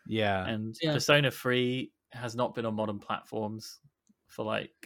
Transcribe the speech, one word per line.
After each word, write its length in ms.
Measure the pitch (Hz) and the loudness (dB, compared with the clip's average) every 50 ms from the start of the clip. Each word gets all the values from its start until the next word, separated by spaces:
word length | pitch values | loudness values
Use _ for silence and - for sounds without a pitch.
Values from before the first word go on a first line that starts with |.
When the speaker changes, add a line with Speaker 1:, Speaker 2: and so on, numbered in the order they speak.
| - - | -8 -2
Speaker 1:
Yeah. 380 | 110 110 107 101 98 95 92 110 | 0 2 4 4 4 2 0 -2
Speaker 2:
And 260 | 113 107 107 110 110 - | -2 -4 -4 -6 -6 -2
Speaker 3:
Yeah. 120 | 165 156 147 | 0 0 2
Speaker 2:
Persona 360 | 143 - - 147 147 143 127 | 2 4 6 6 6 6 4
three 640 | - - - 127 123 127 123 123 123 127 - - _ _ _ _ - | 0 0 0 2 2 4 2 2 0 -2 -4 -6 _ _ _ _ -12
has 240 | 123 123 117 113 120 | -8 -8 -6 -2 0
not 180 | 123 - - | 0 0 0
been 100 | 127 113 | -2 -4
on 80 | 113 107 | -2 0
modern 260 | 104 110 107 104 101 | 0 -2 -2 -2 -6
platforms 800 | - - 107 - - - - 113 107 107 110 110 - - - - _ - _ _ _ _ _ _ _ _ | -6 -6 -6 -6 -6 -6 -4 -4 -4 -4 -4 -8 -10 -14 -18 -20 _ -20 _ _ _ _ _ _ _ _
for, 180 | - - 110 | -8 -6 -4
like, 260 | 107 107 104 - - _ - - | -2 -2 -2 -4 -6 _ -20 -20